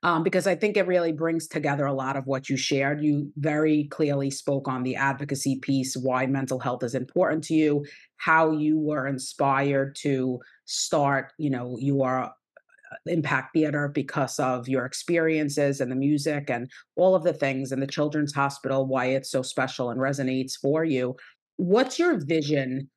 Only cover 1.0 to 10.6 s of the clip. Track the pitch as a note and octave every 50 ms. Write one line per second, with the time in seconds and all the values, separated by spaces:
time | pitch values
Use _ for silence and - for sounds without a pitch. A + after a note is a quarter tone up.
1 | E3 E3 D#3+ C#3+ D#3+ E3 E3 E3 D#3+ - - E3+ D3 D3 C#3 C#3 D3 C#3 C#3 C3+
2 | C3 C3 C3+ C#3 B2+ C3+ C3+ C3 C3+ - C#3 B2+ - - C#3+ C3+ C#3 C#3 D3 D3
3 | D3+ D3+ D3 D3 D3 C#3+ - D3 C#3+ D#3 D3+ D3+ D#3 D#3 D3+ D3+ D3 D3 - -
4 | D#3+ C#3+ C#3+ C#3 C#3 C#3 C#3 - - - C#3 C#3 C3+ C#3+ C3 B2+ B2+ B2+ B2+ -
5 | C3+ C#3 C3+ B2 C#3+ C#3 C#3+ C3+ - C#3+ C3+ C3 - - C#3 C3+ B2+ B2+ - C3
6 | B2 C3 B2+ B2+ C3 B2+ C#3 C#3 C3+ A#2+ C3 B2+ - C#3+ B2+ B2 B2+ A#2 A#2+ C3
7 | B2+ - _ F3 F#3 - D3 D#3+ D3+ - D#3+ D#3 D#3 D3+ D3 D3 C#3+ C#3+ - -
8 | - _ _ _ - - D#3+ D#3+ E3 D#3+ D#3 D3+ D3+ D3+ D#3 D#3 D3+ D3+ D3+ D3
9 | C3 C#3 C#3 B2+ B2+ - - - D3 C#3 C3+ C3+ C#3 C#3+ C#3 C#3 C3+ C#3 C#3 -
10 | - C#3+ C#3 C3 B2+ C3 B2+ B2 - - _ _